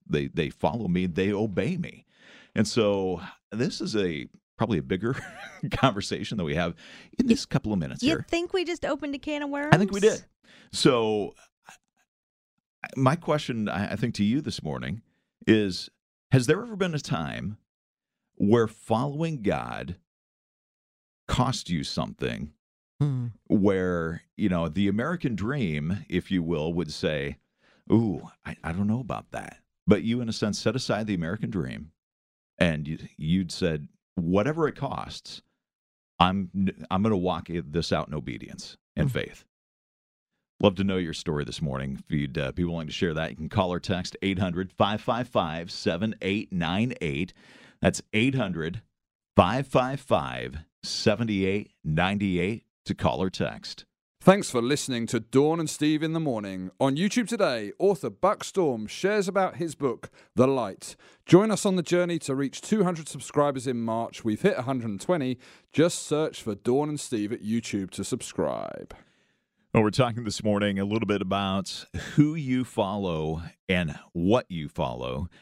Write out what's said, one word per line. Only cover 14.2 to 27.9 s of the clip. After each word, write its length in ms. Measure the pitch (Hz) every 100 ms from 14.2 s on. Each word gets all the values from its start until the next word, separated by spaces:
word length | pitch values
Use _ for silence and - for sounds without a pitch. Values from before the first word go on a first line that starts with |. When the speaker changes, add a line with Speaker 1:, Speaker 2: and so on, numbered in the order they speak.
Speaker 1:
you 180 | 104 135
this 220 | 147 -
morning 380 | 78 65 62 110 - _ _ _ -
is, 440 | 110 101 87 - _ _ _ _
has 160 | 131 120
there 140 | 180
ever 140 | 240 196
been 200 | 185 151
a 40 |
time 580 | - - 71 57 80 107 _ _ _ _ _ _ _ -
where 320 | 101 120 110
following 720 | - - 113 143 143 165 143
God 540 | 98 69 60 55 67 90 _ _ _ _ _ _ _ _ _ _ _ _ -
cost 420 | - 127 - -
you 140 | 82
something, 680 | 67 - 53 - 64 55 76 - _ _ _ -
Speaker 2:
Hmm. 280 | 147 127 120 - -
Speaker 1:
where, 800 | 110 98 95 90 87 82 82 - -
you 120 | 98
know, 200 | 87 82
the 180 | 82 101
American 480 | 104 143 175 139 95
dream, 680 | 107 147 92 76 78 101 -
if 220 | 90 -
you 100 | 95
will, 320 | 82 80 80
would 180 | 85 76
say, 460 | - 90 76 71 - _ _ _ _ -